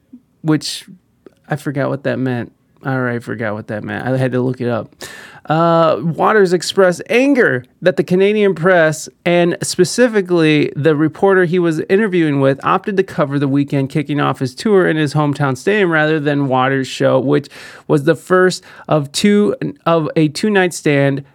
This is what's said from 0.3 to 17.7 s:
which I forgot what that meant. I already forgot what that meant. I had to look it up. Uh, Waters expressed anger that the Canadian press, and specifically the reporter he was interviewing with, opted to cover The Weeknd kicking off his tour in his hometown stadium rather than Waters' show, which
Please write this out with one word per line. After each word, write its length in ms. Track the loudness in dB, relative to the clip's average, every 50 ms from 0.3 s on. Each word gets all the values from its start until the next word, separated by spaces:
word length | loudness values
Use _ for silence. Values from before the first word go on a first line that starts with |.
| _ _
which 440 | -2 -2 -2 -2 -2 -6 -12 -12 -14 -18 -20 -20 _ _ _ _ _ -20 -20 _ _
I 80 | -8 -8
forgot 340 | -6 -6 -6 -4 -4 -4 -4
what 140 | -4 -4 -4
that 160 | -6 -4 -4
meant. 340 | -4 -4 -4 -6 -6 -10 -14 _ _ _ _ _ -8
I 100 | -6 -4
already 260 | -2 -2 -4 -4 -6
forgot 340 | -8 -8 -8 -6 -6 -6 -6
what 120 | -8 -8
that 160 | -10 -10 -8 -8
meant. 240 | -8 -8 -6 -4
I 80 | -4 -2
had 140 | -2 -2 -2 -2
to 80 | -2
look 200 | -2 -2 -4 -4
it 80 | -4 -4
up. 240 | -4 -4 -6 -10 _ _ -20 -18 -18 -20 -20 -20 -20 -12 -6
Uh, 540 | -2 0 2 2 4 4 4 4 2 2 0 -2
Waters 500 | -4 -2 0 2 4 4 4 4 4 2
expressed 480 | 0 -2 -2 2 2 4 4 2 0 -4 -2
anger 560 | 0 2 2 2 4 2 2 2 0 -2 -4 _ _ _
that 160 | -2 0 0
the 60 | 0 0
Canadian 500 | 0 2 2 2 2 2 2 2 0 0
press, 560 | 0 2 2 4 4 4 2 0 -2 -8 -14 -18 _ -2
and 320 | 0 2 2 2 2 0 -2
specifically 1080 | -6 -4 0 0 0 2 2 2 0 2 2 0 0 0 2 2 4 4 4 2 0 0 -2
the 200 | 0 0 2 2
reporter 500 | 2 0 -2 0 0 2 4 4 4 2
he 120 | 2 2
was 220 | 0 0 0 0 -2 -2 0
interviewing 500 | 0 0 2 2 0 0 2 2 2 2
with, 240 | 2 2 0 0 -4
opted 340 | -6 -6 -4 -4 -2 -2
to 60 | -2 -2
cover 360 | -2 -2 -2 -2 -2 0 -2
The 80 | 0
Weeknd 420 | 0 0 0 0 0 -2 -2 -2 -2
kicking 300 | -4 -4 -4 -4 -2 -2
off 200 | -2 -2 -2 -2
his 140 | -4 -6 -6
tour 340 | -4 0 0 0 2 2
in 80 | 0 0
his 180 | 0 -2 -2 0
hometown 440 | 0 0 0 0 -2 -2 -2 -2
stadium 340 | -2 -2 -2 0 0 0 2
rather 280 | 2 2 2 0 0 0
than 280 | -2 -2 -2 -2 -2
Waters' 400 | 0 0 0 0 0 0 -2 -4
show, 320 | -6 -4 -2 0 2 2 2
which 300 | 2 0 0 -2 -2 -6 -12 -20 -20 -20